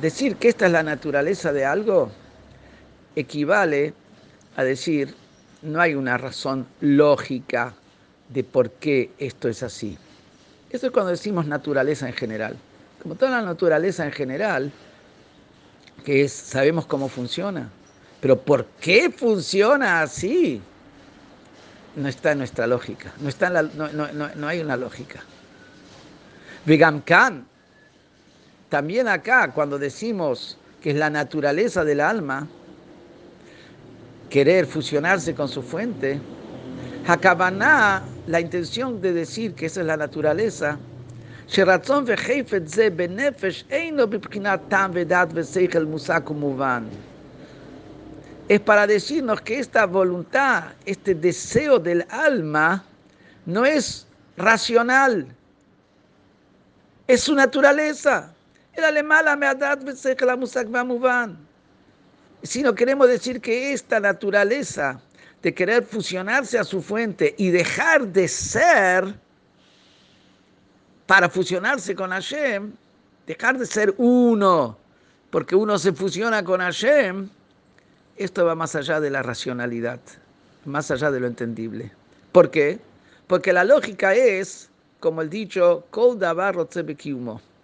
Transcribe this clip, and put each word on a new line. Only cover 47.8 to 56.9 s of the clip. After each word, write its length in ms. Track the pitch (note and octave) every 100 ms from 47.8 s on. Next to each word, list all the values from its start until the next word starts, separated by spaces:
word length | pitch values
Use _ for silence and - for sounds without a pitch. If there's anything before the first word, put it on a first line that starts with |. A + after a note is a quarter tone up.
| - - - - - - -
Es 120 | G3+
para 260 | A3 G#3 G#3
decirnos 560 | G#3 - D4+ A#3+ G#3
que 160 | - C4+
esta 300 | - A#3 F#3+
voluntad, 840 | F#3+ F#3 F3+ D#3+ C4+ C4+ G3 D#3+ - G3
este 300 | F#3+ G3+ D#3+
deseo 640 | F3 - - B3 D4+ A3+
del 260 | E3+ F3 -
alma, 760 | A#3 D#4 A#3 D#3 D3+ D#3+ F#3 - _ _ _ _ - E3
no 180 | G3+ C4+
es 400 | D4+ - - - _ _ -
racional, 880 | G3+ A3 - A#3 A#3+ C4 C4+ G3+ B2+ - _ _ _ _ _ _ _ _ _ _ _ _ _ _ _